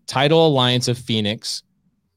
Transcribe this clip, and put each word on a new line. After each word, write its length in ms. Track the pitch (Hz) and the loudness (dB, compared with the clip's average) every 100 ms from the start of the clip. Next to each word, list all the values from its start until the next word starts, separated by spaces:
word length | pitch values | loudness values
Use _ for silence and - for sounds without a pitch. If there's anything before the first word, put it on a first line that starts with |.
| - | -6
Title 400 | - 147 160 160 | 0 2 4 4
Alliance 420 | 139 123 123 127 | 2 2 0 -2
of 80 | 120 | -4
Phoenix, 680 | - 110 104 117 - - - _ _ _ _ | -4 -4 -4 -6 -8 -12 -14 _ _ _ _